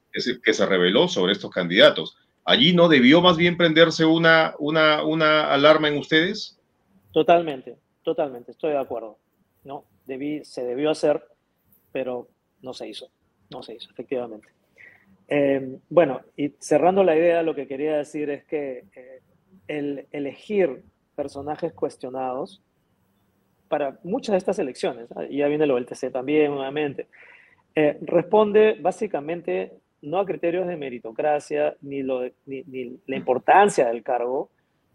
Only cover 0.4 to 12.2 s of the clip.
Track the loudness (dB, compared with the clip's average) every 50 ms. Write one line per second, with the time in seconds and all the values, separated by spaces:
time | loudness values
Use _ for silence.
0.4 | 0 0 0 2 2 0 2 2 2 2 2 2 2 0 0 0 0 0 -2 -2
1.4 | -6 -8 -6 -6 -4 0 4 4 6 6 4 2 -4 -10 -12 _ _ _ _ _
2.4 | -2 0 2 4 4 4 6 6 6 6 6 6 6 6 6 6 6 4 4 4
3.4 | 2 0 0 2 0 2 4 4 4 4 4 2 2 2 2 4 4 4 4 4
4.4 | 4 0 -2 -6 -4 -2 0 2 4 4 2 2 0 -2 0 2 2 2 2 2
5.4 | 2 2 2 6 6 6 6 6 4 0 -2 -2 -2 0 2 2 2 0 -4 -8
6.4 | -10 -14 -16 _ _ _ _ _ _ _ _ _ _ _ -2 2 4 4 4 4
7.4 | 4 -2 -8 -10 -14 -18 -20 _ _ _ _ _ -6 -6 -4 -4 -4 -6 -8 -12
8.4 | -18 -20 -12 _ -4 -4 -2 -2 -4 -6 -8 -10 -10 -12 -18 _ _ _ _ _
9.4 | _ _ _ _ -18 -16 -16 -16 -18 _ _ _ _ -12 -10 -8 -8 -8 -8 -8
10.4 | -12 -12 -10 -8 -6 -6 -4 -2 0 0 0 2 2 0 0 0 -4 _ _ _
11.4 | _ _ _ _ _ _ _ _ _ _ -8 -8 -6 -6 -8 -10